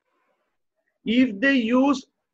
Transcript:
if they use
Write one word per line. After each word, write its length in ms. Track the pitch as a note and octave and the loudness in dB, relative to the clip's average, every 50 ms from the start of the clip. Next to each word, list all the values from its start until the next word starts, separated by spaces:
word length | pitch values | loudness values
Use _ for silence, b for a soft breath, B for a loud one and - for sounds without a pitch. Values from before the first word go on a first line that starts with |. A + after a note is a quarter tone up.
| _ _ _ _ _ _ _ _ _ _ _ _ _ _ _ _ _ _ _ _ _ | _ _ _ _ _ _ _ _ _ _ _ _ _ _ _ _ _ _ _ _ _
if 360 | G3 A3 B3 C4 A#3+ G3+ F#3+ | -2 0 0 0 0 -2 -2
they 140 | A#3 C#4 C#4 | 0 0 0
use 500 | B3+ A3+ A3 B3 C4 C4+ C#4+ C#4 C4 - _ _ _ _ _ | 0 0 0 0 2 2 2 0 -2 -6 _ _ _ _ _